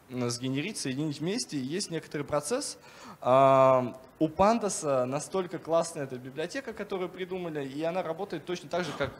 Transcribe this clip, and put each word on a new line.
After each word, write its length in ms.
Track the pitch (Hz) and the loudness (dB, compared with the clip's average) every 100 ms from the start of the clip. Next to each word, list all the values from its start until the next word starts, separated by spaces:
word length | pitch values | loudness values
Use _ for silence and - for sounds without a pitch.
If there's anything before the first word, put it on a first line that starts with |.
| - | -12
сгенерить, 720 | 127 120 117 131 135 170 220 | -4 -4 -2 -4 -4 -4 -6
соединить 420 | 143 131 156 143 | -6 -4 -4 -4
вместе. 380 | 160 233 - 151 | -4 -4 -4 -6
И 20 | |
есть 300 | 127 175 - | -4 -6 -6
некоторый 320 | 165 - 151 | -6 -6 -8
процесс. 560 | 139 147 - 254 294 - - - - - | -2 -2 0 -4 -4 -12 -18 -20 -20 -4
Э, 640 | 123 131 135 135 131 131 123 - - - | 4 8 8 8 8 6 2 -6 -16 -2
у 100 | 156 | 0
Пандаса 760 | 156 202 233 196 - 151 135 | 4 4 4 0 -2 0 2
настолько 540 | 127 143 - 190 175 156 | 2 -2 -4 -4 -4 -6
классная 460 | - 165 160 160 | 0 0 0 -4
эта 120 | 135 127 | -8 -8
библиотека, 560 | 131 139 170 269 262 | -10 -8 -6 -6 -8
которую 380 | 220 202 196 180 | -10 -6 -4 -6
придумали, 580 | 175 180 185 175 151 139 | -6 -8 -6 -6 -6 -6
и 140 | 139 | -4
она 200 | 160 180 | -4 -2
работает 440 | 165 160 202 170 - | -4 -6 -6 -8 -6
точно 240 | 175 139 | -8 -4
так 140 | 175 | -4
же, 80 | 170 135 | -4 -2
как 140 | 135 - | -4 -6